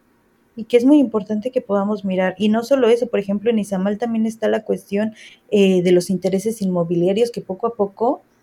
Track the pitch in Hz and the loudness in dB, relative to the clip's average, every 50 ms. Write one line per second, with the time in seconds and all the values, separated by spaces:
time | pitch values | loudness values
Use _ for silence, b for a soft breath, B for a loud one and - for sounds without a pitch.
0 | _ _ _ _ _ _ _ _ _ _ _ 233 214 - 240 240 240 269 302 294 | _ _ _ _ _ _ _ _ _ _ _ -16 -4 0 2 2 4 6 6 6
1 | 262 220 - 214 202 - 214 214 208 254 - 247 - - 202 202 196 208 214 202 | 4 2 0 -4 -4 -4 -6 -6 -6 -4 -4 -4 -4 -2 -2 0 0 -2 -4 -4
2 | 196 190 185 185 185 185 180 - 214 208 214 233 233 - 277 269 240 220 240 233 | -4 -4 -2 0 0 -2 -2 0 0 0 0 0 0 0 0 2 4 4 4 2
3 | 247 233 - 202 202 196 202 202 202 240 233 214 196 - 196 185 185 202 208 208 | 0 -2 -2 -4 -2 -2 -4 -2 -2 -2 0 0 -2 -2 -4 -2 -2 -2 -2 -4
4 | 240 233 226 226 220 226 220 - 214 208 220 214 220 - 196 185 - - 196 202 | -4 -4 -2 -2 -2 -2 -4 -4 -2 -2 -2 -2 -2 -4 -6 -6 -6 -6 -4 -4
5 | 220 220 220 B B B B B _ _ 208 202 196 190 190 180 175 185 180 180 | -4 -4 -6 B B B B B _ _ 2 4 4 4 4 2 4 4 4 4
6 | 175 - 190 175 - 185 185 196 196 226 220 - 196 185 180 175 170 170 180 170 | 4 0 -4 -2 -2 -2 -2 -2 -2 -4 -4 -4 -4 -2 -2 -2 -2 -2 0 0
7 | 170 185 196 220 240 233 - 185 - - 185 185 233 233 233 - 202 196 - - | 0 0 2 0 0 -2 -2 -8 -10 -10 -8 -6 -6 -6 -4 -4 -4 -4 -2 -2
8 | 220 254 302 - _ _ _ _ | -2 -2 -2 -4 _ _ _ _